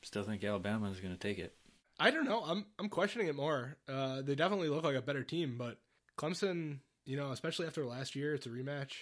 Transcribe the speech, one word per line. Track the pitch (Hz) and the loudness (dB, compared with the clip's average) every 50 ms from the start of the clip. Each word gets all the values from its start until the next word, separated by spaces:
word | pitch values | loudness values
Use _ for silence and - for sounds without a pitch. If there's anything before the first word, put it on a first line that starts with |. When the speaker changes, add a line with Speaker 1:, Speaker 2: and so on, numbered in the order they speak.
| - | -14
Speaker 1:
still | - - 104 101 | -4 -4 -2 -2
think | 104 110 101 92 | 0 -2 0 0
Alabama | 101 104 98 87 101 107 113 107 101 | 0 0 2 2 2 0 2 0 0
is | 95 90 | -2 -4
gonna | 95 92 90 | -4 -6 -6
take | 90 - 101 104 101 | -2 -2 -2 -2 -2
it. | 92 87 - - _ - - - _ _ _ - | -4 -8 -8 -14 _ -20 -20 -20 _ _ _ 4
Speaker 2:
I | 151 233 | 4 6
don't | 269 320 311 | 6 6 2
know. | 262 202 233 185 | 2 2 0 2
I'm, | 147 170 202 208 - _ _ | 0 -2 -2 -2 -6 _ _
I'm | 202 208 | -4 -2
questioning | 208 160 185 202 202 240 214 165 | 2 2 2 2 2 0 0 0
it | 147 | 2
more. | 143 139 151 156 131 120 127 151 - _ - | 2 2 2 2 2 0 -4 -8 -12 _ -6
Uh, | 135 135 135 135 131 135 135 | -2 -2 0 0 -2 -2 0
they | 139 139 | 0 4
definitely | 139 156 180 208 196 175 156 | 4 4 4 4 4 2 2
look | 143 156 160 | 2 2 2
like | 160 139 | 2 2
a | 131 113 | 2 2
better | 127 143 139 127 | 0 0 0 0
team, | - - 165 170 143 120 120 | -2 -2 -2 0 -2 -2 -2
but | 123 120 113 - _ _ _ _ _ _ _ - | -4 -6 -6 -10 _ _ _ _ _ _ _ -4
Clemson, | - 151 185 175 - 196 180 170 165 151 147 139 - _ _ _ _ | -2 -2 0 2 2 0 2 0 -2 -4 -4 -8 -10 _ _ _ _
you | - 131 | -4 -2
know, | 139 143 139 | -2 -2 -2
especially | 131 127 - 160 160 - 175 | -4 -2 -2 -4 -2 0 -2
after | 160 151 - 147 | -2 0 -2 -2
last | 120 117 127 135 - - | -2 -2 -4 -6 -4 -4
year, | 135 143 147 151 | -2 0 0 0
it's | 135 - | 0 -2
a | 123 | -4
rematch. | 117 120 127 135 143 143 139 139 - - | -6 -6 -4 -4 -4 -4 -6 -6 -8 -12